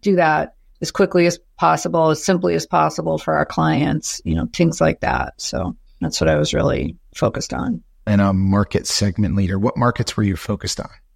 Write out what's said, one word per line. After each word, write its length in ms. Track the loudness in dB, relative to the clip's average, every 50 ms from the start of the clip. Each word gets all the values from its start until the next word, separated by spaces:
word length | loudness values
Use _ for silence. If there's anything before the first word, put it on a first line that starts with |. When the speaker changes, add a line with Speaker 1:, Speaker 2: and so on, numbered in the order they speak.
Speaker 1:
do 140 | 0 2 2
that 380 | 4 4 2 2 0 -2 -4 -8 _ _ _ -12 _
as 100 | -10 -8
quickly 340 | 0 0 0 4 4 4 4
as 140 | 4 2 -2 _ _ _
possible, 540 | 0 2 2 2 2 -2 -2 0 2 2 2
as 120 | 2 0
simply 320 | 2 0 0 2 2 0 0
as 120 | -2 -2
possible 500 | 0 0 2 2 0 -2 -4 -4 -4 -4
for 180 | -4 -2 -2 0
our 120 | 0 -2
clients, 720 | -2 0 0 2 2 2 2 0 0 0 -2 -4 -6 -10 -8 -4
you 100 | -2 -2
know, 120 | -2 -2 -4
things 280 | 0 2 2 2 4 2
like 200 | 0 0 0 0
that. 320 | -2 -2 -2 -2 -4 -6 -8 -12
So 340 | -10 -6 -6 -4 -4 -4 -6 -10 -18 -20 -10 _
that's 200 | -6 -6 -2 0
what 80 | 2 2
I 80 | 2
was 160 | 2 0 0
really 440 | 0 0 0 0 0 0 -4 -6 -8 -10 _ -20 -6
focused 400 | -2 -2 -2 -2 -4 -8 -6 -6
on. 280 | -6 -4 -4 -6 -6 -10 _ _ _ _
Speaker 2:
And 140 | 0 2 2
a 120 | 4 2 2
market 520 | 2 2 2 2 2 0 0 -2 -4 -2
segment 500 | -2 -2 -2 -2 -2 0 0 -2 0 0
leader, 220 | 0 0 0 0 0
what 180 | 0 -2 0 0
markets 380 | 0 0 0 -2 -6 -4 -2
were 80 | 0 0
you 120 | 0 0
focused 440 | -2 -4 -6 -6 -6 -6 -8 -8 -8
on? 100 | -10 -12 -14 -20 _ _ _